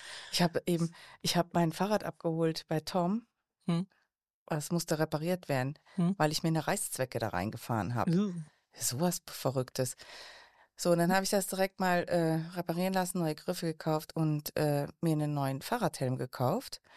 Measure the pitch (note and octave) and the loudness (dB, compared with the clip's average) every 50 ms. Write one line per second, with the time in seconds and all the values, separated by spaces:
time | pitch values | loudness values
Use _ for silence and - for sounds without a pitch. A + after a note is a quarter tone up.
0 | - - - - - - - - F3 E3 E3 - - F3+ F3 D#3+ E3 E3 - - | -16 -14 -14 -14 -12 -6 0 2 2 2 2 0 0 2 2 2 0 -2 -4 -12
1 | - - - - - - - F3 E3+ - - E3+ E3+ D#3+ - - F#3 G#3 G#3+ G3+ | -20 -20 -20 -6 -4 0 2 2 0 2 2 2 2 2 2 0 0 2 2 0
2 | - E3 - _ - E3+ D#3+ E3 E3 D#3+ D#3+ - - - D#3+ D#3 D#3 - - F#3 | 0 -4 -8 _ -2 -2 0 2 2 2 2 -2 -4 -2 -2 -2 -2 0 0 2
3 | F3 F3+ G#3 A#3+ - _ _ _ _ _ _ _ - F3 E3+ E3+ F#3+ _ _ _ | 2 2 0 -2 -4 _ _ _ _ _ _ _ -2 0 0 0 0 _ _ _
4 | _ _ _ _ _ _ _ _ _ - E3 D3+ D3 - E3+ E3 - - D#3+ D3 | _ _ _ _ _ _ _ _ _ -4 -4 -4 -2 -2 -2 -2 0 0 0 0
5 | D#3 D#3 D#3 D3 D#3+ F3 F#3 F3+ - - C#3 B2+ C3 C#3 D3+ - _ - - F#3+ | 0 0 0 -4 -2 -2 -2 -4 -2 -2 0 0 0 -2 -4 -8 _ -8 -2 0
6 | E3+ F3 G3 - D3+ D3+ D3+ - - E3 D#3+ D#3+ - D#3+ G3 - - - - - | 0 0 2 2 2 2 2 0 0 2 0 2 0 0 -2 -2 -4 -6 -4 -4
7 | C3 - - A#2 A2+ G2+ - F2+ F#2+ A2+ - - - - A#2 G#2+ F#2 A2+ A#2+ A2+ | -4 -2 -2 -2 -2 -2 -2 -2 -2 -2 -4 -8 -4 -2 -2 -2 0 -2 0 0
8 | - F3+ E3 F#3+ G#3+ G3 F3 E3 D3+ - _ _ _ _ _ - - - B2 C3+ | 2 2 2 2 2 0 -4 -8 -10 -12 _ _ _ _ _ -6 -4 -4 -2 0
9 | F3+ F3+ E3+ - _ - - - - C3 B2+ C3 B2+ - - - B2+ B2 - - | 0 0 0 -2 _ -12 -12 -4 -2 0 0 0 -4 -2 -2 -2 -2 -2 -2 -12
10 | - - - - - - - - - - _ _ - _ _ - - F3 E3+ E3+ | -18 -20 -18 -18 -18 -18 -20 -20 -20 -20 _ _ -20 _ _ -2 2 2 4 4
11 | E3+ F3 F#3 G3 F#3+ F#3 G#3 G3 F3+ - F#3+ F#3+ F#3+ F#3+ _ - F#3+ F3+ F3 F3 | 4 4 4 4 4 2 0 0 0 0 0 0 0 0 _ 0 2 2 4 2
12 | - - F3 E3+ E3 D#3+ D#3+ E3 D#3+ E3+ F#3 F3 F3 - E3 F3 F#3 F#3+ F#3+ F#3+ | 2 2 2 2 4 4 2 0 -2 -4 -6 -6 -4 -2 -2 0 0 2 2 0
13 | F3+ F3+ - F3+ E3 D#3 - - - F3+ F3+ - F3 E3 D#3+ - - D#3+ D#3 D#3 | 0 0 0 0 0 0 -2 -2 -4 -6 -4 -2 -4 -4 -4 -2 -2 0 0 0
14 | - - - D#3+ D#3+ D#3 D3+ D3 - - - - D3+ D3 D3 C#3+ C#3+ - - - | -2 -4 -2 0 2 2 2 0 -2 -4 -2 0 2 2 2 2 0 -4 -6 -2
15 | E3+ E3 D#3 D3+ D3+ D3 D3 C#3+ C#3 C3+ C3+ C#3 - - A#3 B3 G3+ D3+ - - | 0 0 2 2 0 0 0 0 0 -2 -2 -4 -4 -4 -2 0 0 -2 -2 0
16 | C#3 B2+ C3 C3+ C3 - - - B2 C3 F#3 C4 - - - - _ - - | -2 -2 0 -2 -4 -8 -2 0 2 2 2 0 -4 -8 -14 -16 _ -20 -20